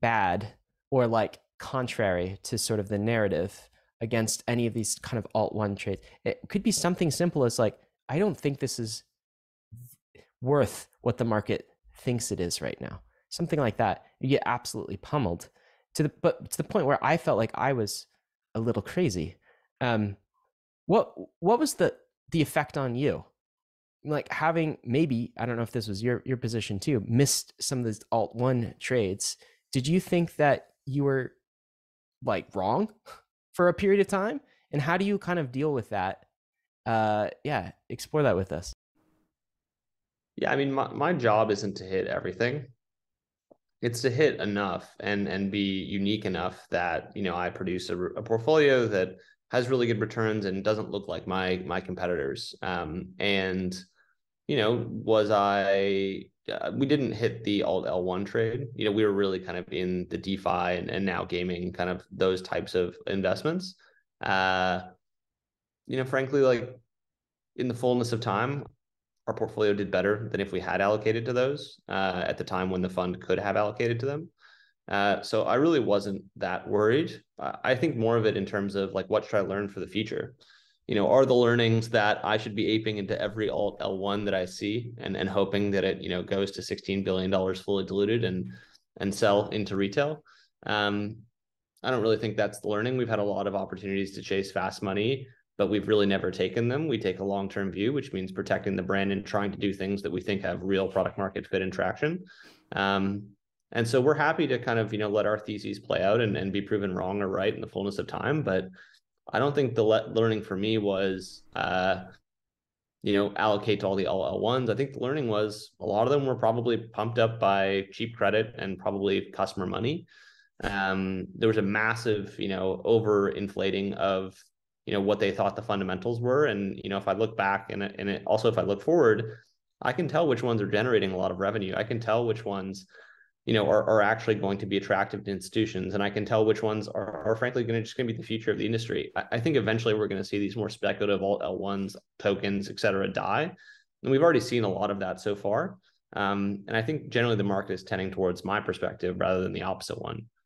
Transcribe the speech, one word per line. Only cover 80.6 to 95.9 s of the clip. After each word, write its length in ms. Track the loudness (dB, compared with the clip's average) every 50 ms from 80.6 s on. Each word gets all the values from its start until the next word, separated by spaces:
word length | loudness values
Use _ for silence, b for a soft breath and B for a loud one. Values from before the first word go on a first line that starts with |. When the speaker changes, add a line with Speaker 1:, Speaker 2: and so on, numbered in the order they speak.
| b b b b _ -2
Speaker 2:
You 80 | 0
know, 120 | 2 4 6
are 160 | 6 6 6
the 80 | 6 6
learnings 560 | 6 6 6 6 4 4 4 4 2 2 2
that 340 | 2 4 4 4 2 0 0
I 140 | 0 0 0
should 180 | -2 -4 -4
be 100 | -2 0 2
aping 280 | 0 0 0 -2 -4 -4
into 220 | -4 -4 -4 -2
every 280 | -2 -4 -2 -2 -2 -2
alt 280 | 0 0 -2 -2 -2 -4
L 180 | -4 -4 -4 -2
one 260 | -2 -2 -2 0 0
that 100 | 0 0
I 100 | 0 -2
see 460 | -4 -6 -6 -4 -4 -4 -4 -6 -8 -12 -10
and, 180 | -6 -6 -4
and 120 | -2 -2 0
hoping 420 | 2 2 2 2 2 0 0 2 2
that 120 | 2 2
it, 160 | 0 0 -2
you 80 | -4 -4
know, 140 | -4 -4 -2
goes 280 | -2 0 0 0 -2 -4
to 100 | -8 -8
sixteen 420 | -6 -8 -8 -4 -4 -2 -2 0
billion 260 | 0 0 0 0 0
dollars 300 | 0 2 0 0 -2 -4
fully 240 | -2 -2 -2 -2 -2
diluted 400 | -2 0 0 2 2 2 0 0
and, 260 | -2 -2 -4 -6 B B B B B B B B _ _
and 180 | -4 -4 -4 0
sell 340 | 2 4 4 6 4 2 2
into 260 | -2 -4 -4 -2 0
retail? 480 | 0 0 0 0 0 0 0 -2 -6 b b b b b b b _ -6
Um, 520 | -4 0 0 0 0 0 -2 -4 -6 -8 -12 -16 _ _ _ _ _ _ _ _ _ _ _ -4
I 80 | -2 0
don't 100 | 2 4
really 140 | 4 2
think 200 | 2 2 -2 0
that's 220 | 0 0 -2 -2 -6
the 80 | -4 -2
learning. 280 | 0 0 0 0 0
We've 120 | 0 0 0
had 120 | 0 0
a 40 | 0
lot 220 | 0 0 -2 -2
of 80 | -2 -2
opportunities 640 | -2 -4 -6 -8 -8 -6 -4 -2 -2 -2 -4 -6
to 60 | -10 -6
chase 280 | -2 -2 -2 -2 -2
fast 320 | -2 -2 -2 -2 -4 -4 -4
money, 460 | -2 0 0 0 0 0 -2 B B B B B _ _ 0
but 100 | 0 2
we've 180 | 2 0 2
really 200 | 4